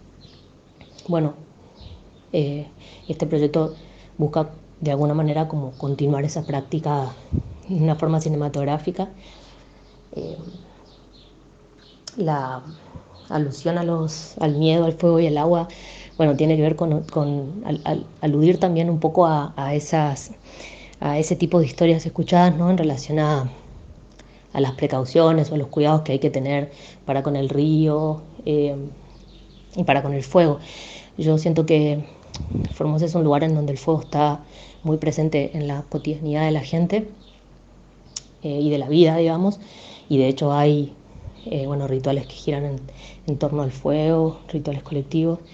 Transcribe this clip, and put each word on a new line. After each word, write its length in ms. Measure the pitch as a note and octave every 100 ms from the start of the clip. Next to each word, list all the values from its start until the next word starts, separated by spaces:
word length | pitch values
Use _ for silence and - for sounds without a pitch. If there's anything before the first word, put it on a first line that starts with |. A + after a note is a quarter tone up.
| - - - - - - - - - - -
bueno, 240 | E3 D3+ - - - - - - - - - -
eh, 320 | D#3+ C#3+ D3 D3 - - - -
este 180 | D#3 D#3
proyecto 480 | D#3 D3 D#3+ D#3 - - - - -
busca 320 | D3+ D#3+ D#3 - - -
de 80 | D3+
alguna 240 | C#3 D3
manera 340 | D#3 D#3 D#3+ D#3
como 220 | D3+ C3
continuar 560 | - C#3 C#3 C#3+ C#3 D3
esa 180 | D#3
práctica 720 | D3+ C#3 - D#3+ D#3+ C#3+ C3 - - - - - -
de 60 | F3+
una 200 | D#3 D#3
forma 240 | D#3+ D#3+
cinematográfica. 880 | D#3+ D3+ D3 D3 C#3 D3 F3+ F3+ G3 - - - - - - - - - -
Eh, 220 | - D#2+ A2+ E3 - - - - - - - - - - - _ - - - - B3+
la 440 | D#3+ C#3+ C3 B2+ D3+ D#3+ - - - - -
alusión 460 | D#3 C#3+ B2 E3+ F3
a 80 |
los, 540 | E3+ E3+ D#3+ - - -
al 180 | D#3+ D3
miedo, 300 | D#3+ E3 E3
al 80 |
fuego 260 | D#3+ F3 E3
y 60 | D#3+
al 100 | D3
agua, 320 | D#3+ E3+ E3+ - - - - -
bueno, 180 | D#3
tiene 220 | C#3 D#3 D#3
que 60 |
ver 140 | D3+ D#3
con, 260 | E3+ D3+
con 600 | D#3 D#3 C#3+ C#3+ C#3 G3 -
al-, 160 | D3+
al-, 220 | - D#3 - -
aludir 360 | D#3 D3 D#3+ F3+
también 300 | F#3 E3 E3+
un 120 | D#3+
poco 260 | D#3+ E3+ E3
a, 260 | D3+ C#3+
a 200 | - C#3
esas, 560 | D3 D3 D#3+ D3+ C3+ - - - - - - - -
a 200 | D3 D3
ese 180 | D#3 F3
tipo 240 | E3 F3+
de 60 | C#3
historias 400 | - E3+ D#3+ E3
escuchadas, 500 | - - F3 F3+ D#3
¿no? 140 | F3
En 80 | F#3
relación 400 | D#3 C3 - D#3
a, 320 | D3+ C#3+ B2+ - - - - - - - - - -
a 60 | C#3
las 100 | C3
precauciones 800 | B2+ C#3+ C3+ C3 E3 E3 D#3+ C#3
o 60 | D3+
los 80 | C3+
cuidados 340 | - D3 D#3
que 120 | D#3
hay 80 | C#3
que 100 | D3
tener 420 | C#3 C3+ C#3+ C#3+ - - -
para 180 | - C3+
con 140 | C#3+ C#3+
el 140 | C3+
río, 720 | C#3 D3+ D#3 D#3 D3+ D#3 D#3 - - E3
eh, 280 | D3+ C#3+ C#3 C#3+ - - - - - - - - -
y 80 |
para 180 | D#3+ C#3
con 120 | C#3
el 80 | C#3+
fuego. 360 | C3 F#3 E3 D3 - - - - - -
Yo 180 | D#3 D#3
siento 300 | E3+ E3 D#3+
que 400 | D#3 D3+ D3 D3 - - - - - -
Formosa 320 | - D3+ D#3
es 100 | E3
un 100 | F3
lugar 200 | D#3 C#3+
en 100 | D#3+
donde 180 | D#3 D3
el 60 | C3+
fuego 220 | - D#3+
está 420 | - D3+ D3 D3 - - - -
muy 120 | D#3+ D#3
presente 540 | D#3 D3+ D#3 D3+ C#3
en 140 | D#3+ D3
la 140 | C#3+
cotidianidad 640 | - D3 D3+ D3+ D#3 D3+ D#3
de 60 |
la 100 | D#3
gente, 480 | B2 E3 F3 G#3 G#3+ - - - - - - - - - - - - -
eh, 160 | D#3 C#3+
y 120 | D3
de 80 | C#3+
la 100 | C3
vida, 300 | D#3 D#3+ E3
digamos, 420 | E3 E3 G3 G3+ - - - - -
y 80 | C#3
de 120 | C3
hecho 260 | C3+ D3
hay, 400 | C#3+ D3 D3 C#3 - - - - -
eh, 220 | A#3 D#3 C3+
bueno, 200 | C#3+ C#3
rituales 400 | C3 C#3 C#3 B2+
que 80 |
giran 300 | - - C#3+
en, 160 | C#3+ C3 C3+ - - - -
en 120 | C#3+
torno 240 | D3 D3
al 80 | C3+
fuego, 680 | C3 D3 D3 D#3 E3 D#3+ D#3+ -
rituales 340 | D#3 D3 C#3
colectivos, 560 | - C#3+ C#3 D#3+ E3 E3+ -